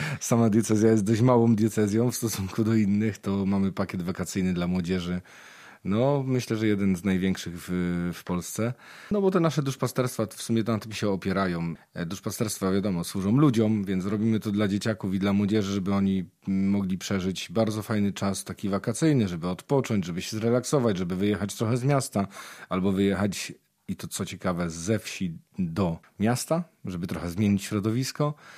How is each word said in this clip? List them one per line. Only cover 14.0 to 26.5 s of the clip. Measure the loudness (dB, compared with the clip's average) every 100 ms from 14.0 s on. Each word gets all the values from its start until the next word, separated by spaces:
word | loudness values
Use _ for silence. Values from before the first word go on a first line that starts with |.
| -2
robimy | 0 0 0
to | 0
dla | 0 0
dzieciaków | 0 -2 -2 -2
i | 0
dla | 2
młodzieży, | 2 2 2 0
żeby | -2 -2
oni, | 0 2 0 -2 _ -4
mm, | 0 2
mogli | 0 0 -4
przeżyć | -2 -2 -2 -4 -4
bardzo | 0 0 -2
fajny | -2 0 0
czas | 0 -4 -4
taki | -8 -8 -2
wakacyjny, | -2 -2 0 2 4 2
żeby | 0 -4
odpocząć, | -6 0 0 2 -2 -2
żeby | -6
się | -6 -4
zrelaksować, | 0 0 2 2 2 0
żeby | -2 0
wyjechać | 0 0 -2 -2
trochę | 0 0
z |
miasta | 2 0 0 -2 -4 -6 -18 -18 -6
albo | -2 0
wyjechać, | 2 2 2 0 -2 -8 -12 _ _ -10
i | -10
to | -8
co | -8 -8
ciekawe, | -4 -4 -2 -2
ze | -4 -2 -2
wsi | -2 -6 -6 -6 -14 -6
do | -4 0 0 -2 -10 _
miasta, | 0 0 0